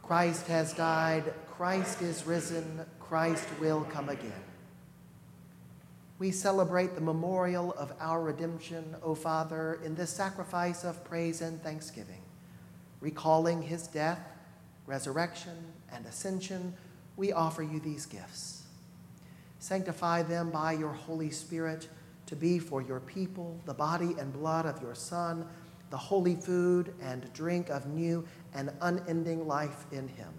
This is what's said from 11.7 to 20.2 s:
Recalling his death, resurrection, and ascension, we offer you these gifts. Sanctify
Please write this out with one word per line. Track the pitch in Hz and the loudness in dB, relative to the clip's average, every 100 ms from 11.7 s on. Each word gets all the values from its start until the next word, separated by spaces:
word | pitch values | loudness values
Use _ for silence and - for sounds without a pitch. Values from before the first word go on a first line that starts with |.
| 156 - 113 104 - - - - - - - - - | -6 -8 -12 -12 -14 -16 -18 -20 -18 -18 -18 -20 -6
Recalling | 147 147 160 160 165 170 | -6 0 6 8 6 2
his | 147 170 170 | -2 -6 -4
death, | 151 156 180 - - - - - - - | 0 0 0 -6 -16 -20 -20 -20 -18 -4
resurrection, | 139 139 143 170 - 175 170 165 - - | -4 0 0 0 -2 -12 -12 -14 -16 -14
and | 117 180 | -12 -10
ascension, | 170 190 190 190 185 180 180 - - - - | -6 -4 -2 -2 -4 -4 -8 -16 -18 -16 -2
we | 196 | 2
offer | 165 160 160 | 4 2 2
you | 151 156 | -2 -2
these | 156 143 - | -2 -4 -8
gifts. | 101 90 - - - - - - - - - - - - - | -10 -12 -10 -10 -12 -16 -20 -20 -20 -18 -18 -18 -20 -18 -14
Sanctify | - 190 185 160 175 170 | -2 0 0 0 4 4